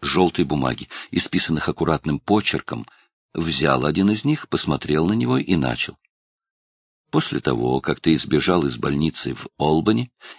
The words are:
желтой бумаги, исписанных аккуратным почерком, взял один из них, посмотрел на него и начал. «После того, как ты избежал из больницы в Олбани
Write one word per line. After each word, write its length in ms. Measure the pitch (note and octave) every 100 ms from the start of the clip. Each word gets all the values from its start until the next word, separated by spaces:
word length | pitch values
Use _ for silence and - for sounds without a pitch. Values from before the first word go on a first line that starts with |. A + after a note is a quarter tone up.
желтой 440 | - F2 F2+ -
бумаги, 440 | D2+ D2 C2 A#1+ - - -
исписанных 580 | - - F2+ - D#2 -
аккуратным 520 | D2 D#2 D#2 - C#2+
почерком, 640 | - G#2 - - - A#1 A1 - _ _ _
взял 500 | - E2 C2+ D2 C2+
один 260 | C#2+ D#2+ G2
из 140 | G#2+
них, 240 | C#3 D#3 -
посмотрел 580 | E2+ - C#2+ - D2 E2+
на 80 |
него 240 | G#2+ B2 C3
и 180 | - F2+
начал. 420 | C2 A1+ - - _ _ _ _ _ _ _ _ _ _ _
«После 300 | - - -
того, 400 | - A#1+ B1 C2
как 200 | D2 D2
ты 140 | -
избежал 500 | D#2+ - D2+ D#2+ F2+ C#2+
из 100 | A#1+
больницы 580 | B1 C#2+ D#2 - C2+
в 140 | C2 - -
Олбани 560 | D2+ D#2+ F2+ A2+ B2 _ -